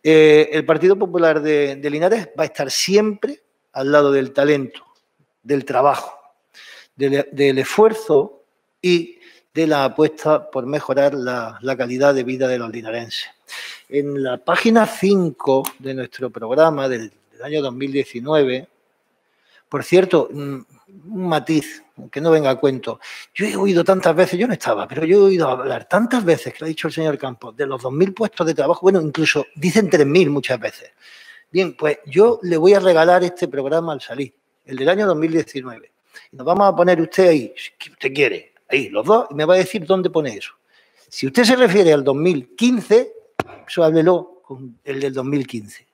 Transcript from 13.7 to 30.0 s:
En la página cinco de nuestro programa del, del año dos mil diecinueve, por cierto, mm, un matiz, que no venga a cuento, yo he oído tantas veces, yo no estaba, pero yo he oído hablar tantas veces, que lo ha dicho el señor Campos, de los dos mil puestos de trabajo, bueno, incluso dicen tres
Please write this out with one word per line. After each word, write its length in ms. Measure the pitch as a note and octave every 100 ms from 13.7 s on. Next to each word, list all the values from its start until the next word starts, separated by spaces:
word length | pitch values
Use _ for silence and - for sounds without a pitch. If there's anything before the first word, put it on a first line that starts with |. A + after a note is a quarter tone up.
| - _
En 340 | C#3+ C#3+ C#3+
la 140 | C3 B2
página 500 | - F3 A#3 A3+ G#3+
cinco 760 | - F#3+ G3 E3+ C3 C#3+ C3 C3 -
de 140 | C3+
nuestro 360 | C3 B2 - B2
programa 580 | A2 A2+ C3+ D#3+ D3 C3+
del, 240 | A#2+ A2 _ _
del 100 | _
año 180 | D3+ D3+
dos 120 | C#3
mil 180 | B2 C#3
diecinueve, 760 | C#3 C3 A#2+ C3 D#3 C3+ B2+ E3+ _ _ _ _ _ _ _ _ _ _
por 160 | C#3
cierto, 460 | - F3 F3+ E3 B2
mm, 280 | C#3+ C#3+ C3+ - _ _ - E3
un 180 | G#3 F3+
matiz, 560 | D#3 B2+ D#3 - - _ - -
que 120 | C#3
no 100 | D#3+
venga 180 | D#3+ C#3
a 60 | C3
cuento, 460 | C#3+ C3 A2+ - - - -
yo 120 | - G#3
he 100 | G3+
oído 260 | G3 E3+
tantas 320 | E3+ F#3+ F3+ D#3+
veces, 240 | F#3 F3
yo 80 | B3
no 60 |
estaba, 340 | F#3 - G#2 -
pero 160 | -
yo 140 | D#3+ G3+
he 60 |
oído 260 | G3 F#3 C#3+
hablar 400 | B2 C3 A2+ -
tantas 340 | F#3 A#3+ B3
veces, 300 | F3+ D3 C3
que 60 | -
lo 40 | D#3
ha 40 |
dicho 180 | D#3 D#3+
el 60 |
señor 240 | D#3+ D#3+ C#3
Campos, 380 | C3 A#2 B2 A2+
de 120 | C#3
los 140 | C3
dos 100 | B2
mil 220 | C#3 G3
puestos 340 | F#3 G#3+ - E3
de 60 |
trabajo, 260 | D#3 C#3+ F3
bueno, 180 | F#3 F#3+
incluso 440 | D#3 D3 D3+ D3 C3 -
dicen 340 | E3+ A3 F#3+
tres 180 | D#3